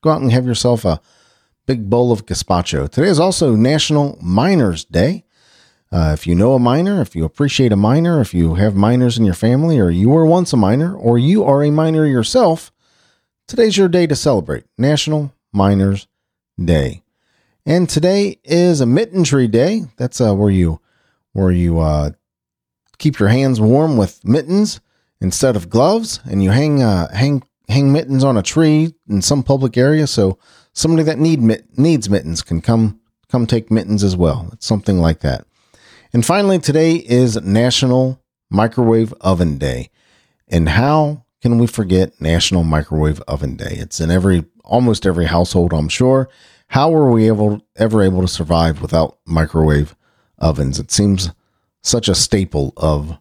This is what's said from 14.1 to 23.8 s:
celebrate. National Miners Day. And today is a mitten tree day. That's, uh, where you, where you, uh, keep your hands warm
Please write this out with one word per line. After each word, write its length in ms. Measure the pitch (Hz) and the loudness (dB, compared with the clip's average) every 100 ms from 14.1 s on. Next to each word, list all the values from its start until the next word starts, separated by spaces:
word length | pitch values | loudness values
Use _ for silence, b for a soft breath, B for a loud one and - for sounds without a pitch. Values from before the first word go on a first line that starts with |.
| 143 | 0
celebrate. 480 | 151 113 78 73 _ - | 0 0 -2 -8 _ -4
National 560 | 127 151 - 151 143 _ _ | 0 0 -2 -4 -6 _ _
Miners 560 | 101 98 98 98 98 - _ _ _ _ - | 0 2 2 0 -2 -8 _ _ _ _ -8
Day. 440 | 85 80 67 - _ _ _ _ _ _ | 0 0 0 -8 _ _ _ _ _ _
And 240 | - 165 180 | -2 0 0
today 520 | - 175 196 202 - | 0 0 0 -2 -6
is 380 | _ 170 180 160 | _ 0 2 2
a 60 | 123 | 2
mitten 360 | 135 226 185 | 0 0 -2
tree 240 | 160 139 123 | 0 2 2
day. 360 | 113 143 220 156 _ | 2 0 -2 -8 _
That's, 240 | 127 - | -10 -2
uh, 140 | 117 | 0
where 160 | 98 104 | 2 2
you, 300 | 95 85 80 _ _ _ _ _ | 2 0 -2 _ _ _ _ _
where 200 | 104 92 | -2 0
you, 260 | 87 87 82 | 0 0 0
uh, 320 | 78 76 73 - _ _ _ _ _ _ _ _ | 0 -2 -4 -8 _ _ _ _ _ _ _ _
keep 220 | 156 139 | -4 0
your 80 | 101 | 0
hands 320 | 120 135 120 | 2 0 2
warm 360 | 107 131 | 2 4